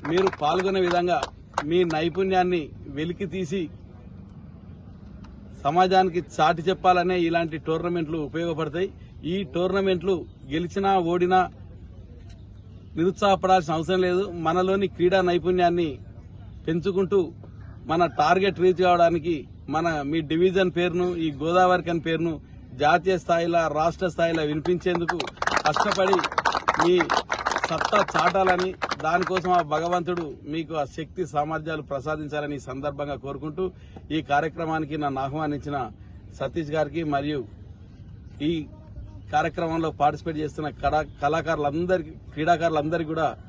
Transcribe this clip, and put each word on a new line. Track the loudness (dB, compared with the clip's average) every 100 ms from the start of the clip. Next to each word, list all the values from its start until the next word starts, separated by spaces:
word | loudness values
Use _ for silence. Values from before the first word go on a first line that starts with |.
| 0
మీరు | 2 2 2
పాల్గొనే | 0 0 0 0
విధంగా | 2 2 2 0 -2 -10 -8 -6
మీ | 0 2
నైపుణ్యాన్ని | 2 0 -2 -2 0 2 2 0 -4 -12 -12
వెలికి | -8 -6 -6 -6
తీసి | -6 -4 -4 -6 -10 -20 -20 -18 -18 -18 -18 -18 -18 -18 -18 -18 -18 -18 -18 -18 -18 -18 -4
సమాజానికి | 0 4 6 6 4 2 -4 2
చాటి | 2 4
చెప్పాలనే | 0 2 4 6 4 2
ఇలాంటి | 2 2 0 -4
టోర్నమెంట్లు | -2 -2 0 -2 -2 -4
ఉపయోగపడతాయి. | -4 -4 -4 -2 -2 -2 -4 -6 -18 -10
ఈ | -4 -4 -2
టోర్నమెంట్లు | -2 0 2 2 0 0 -2 -4 -16 -6
గెలిచినా | -4 -2 -2 2 2
ఓడినా | 2 2 4 4 2 -4 -18 -18 -18 -18 -18 -18 -18 -18 -20 -20 -18 -18 -10 0
నిరుత్సాహపడాల్సిన | 0 4 4 4 6 4 4
అవసరం | -2 0 2
లేదు. | 2 2 0
మనలోని | -2 0 2 2 2 0
క్రీడా | 2 4 4
నైపుణ్యాన్ని | 4 2 2 4 4 4 -2 -4 -14 -18 -18 -18 -16 -8 -4
పెంచుకుంటూ | -2 0 0 2 2 2 -6 -18 -16 -16 -14 -2
మన | 2 2
టార్గెట్ | 4 4 6 4 4
రీచ్ | 2 4
కావడానికి | 4 6 6 4 -2 -4 -6 -16 -4
మన | -2 0 -2
మీ | -2 -2
డివిజన్ | 0 4 4 4 2 2
పేరును, | 0 2 0 0
ఈ | -4
గోదావరి | -2 2 6 6 4
కని | 2 -2
పేరును | 0 0 0 -4 -10 -20 -16
జాతీయ | 0 4 4 4 0
స్థాయిలో, | 2 0 4 2 2
రాష్ట్ర | 2 0 0 -4
స్థాయిలో | 0 0 2
వినిపించేందుకు | 0 -2 0 0 0 0 0 -2 -4 -4 -2 2 2
కష్టపడి | 2 2 2 4 2 2 0 0 0 0 2
మీ | 4 4 4 0 0 -6 -4 -4 -2
సత్తా | -2 2 2 4 2
చాటాలని, | 2 4 4 2 0 -4 -6 -4
దానికోసం | 0 0 2 0 2
ఆ | 2
భగవంతుడు | 2 0 0 0 0 -4 -4 -10
మీకు | -8 -8 -4
ఆ | -4
శక్తి | -4 -6 -10 -8 -4
సామర్థ్యాలు | -2 -2 -4 -6 -8
ప్రసాదించాలని | -6 -6 -4 -6 -4 -6 -6 -8
ఈ |
సందర్భంగా | -8 -8 -8 -6 -8
కోరుకుంటూ, | -8 -8 -10 -10 -6 -6 -6 -18 -18 -6
ఈ | -4
కార్యక్రమానికి | 2 2 2 -4 -4 -4 -4 -4
నన్ను | -4 -4
ఆహ్వానించిన | -4 -4 -4 -4 -4 -6 -6 -10 -18 -18 -18
సతీష్ | -8 -6 -4 -2
గారికి | 0 0 -2
మరియు | -2 -2 -2 -4 -6 -14 -18 -18 -20 -18 -18 -18 -18 -4
ఈ | -2 -2 -6 -14 -16 -14 -14 -16 -2
కార్యక్రమంలో | 0 0 -2 -2 0 -2
పార్టిసిపేట్ | 2 2 2 -6 -4
చేస్తున్న | -6 -4 -8
కళా-, | -2 0 0 -2 -2
కళాకారులందరికీ, | 0 0 0 0 0 0 0 0 -2 -14 -14
క్రీడాకారులందరికీ | -4 2 4 4 2 0 -2 -2
కూడా | -2 -2 -4